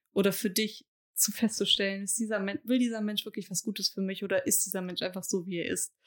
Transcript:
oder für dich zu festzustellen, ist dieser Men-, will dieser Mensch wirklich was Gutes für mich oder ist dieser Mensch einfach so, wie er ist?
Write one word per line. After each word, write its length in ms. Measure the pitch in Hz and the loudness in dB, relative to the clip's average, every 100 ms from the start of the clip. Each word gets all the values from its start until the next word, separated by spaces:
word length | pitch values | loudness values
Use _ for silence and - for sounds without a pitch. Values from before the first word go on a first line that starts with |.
| _ | _
oder 220 | 196 196 | 2 2
für 160 | - 208 | 2 0
dich 360 | 185 214 - - _ _ | 0 -2 -4 -20 _ _
zu 180 | - - | 0 0
festzustellen, 720 | - 220 - 196 - 196 196 | 2 0 2 2 2 2 -2
ist 160 | 202 - | -2 -2
dieser 200 | 220 208 | 0 0
Men-, 200 | 196 202 | 0 -2
will 140 | 226 254 | 2 4
dieser 240 | 240 226 | 4 2
Mensch 220 | 208 208 214 | 0 -2 -4
wirklich 240 | 214 - | -6 -4
was 140 | 180 | -4
Gutes 260 | 220 196 190 | -2 -2 -2
für 120 | - | 0
mich 220 | 190 190 | -2 -2
oder 220 | 190 185 - | 0 2 4
ist 200 | - 185 | 2 2
dieser 160 | 190 | -4
Mensch 200 | 185 175 | -4 -4
einfach 220 | 185 185 | -4 -4
so, 220 | - 190 180 | -2 -2 -2
wie 100 | 170 | -4
er 120 | - | -2
ist? 240 | 180 - _ | -2 -4 _